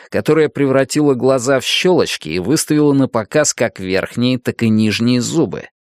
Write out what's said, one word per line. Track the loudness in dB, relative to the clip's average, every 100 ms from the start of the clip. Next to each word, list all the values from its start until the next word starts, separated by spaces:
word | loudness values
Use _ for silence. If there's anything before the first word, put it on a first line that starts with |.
| -8
которая | -4 0 2 2
превратила | 0 0 2 0 2 2
глаза | 2 2 0 0 -2
в | 0
щёлочки | 0 2 2 0 -4 -6
и | -4
выставила | -2 -2 0 2 2
на | 2 0
показ | -2 -2 0 0
как | -2 -4 -4
верхние, | -4 -2 -4 -2 -2 -2
так | -4 -2
и | 0
нижние | 2 0 0 0 0
зубы. | 0 0 -2 -4 -14 _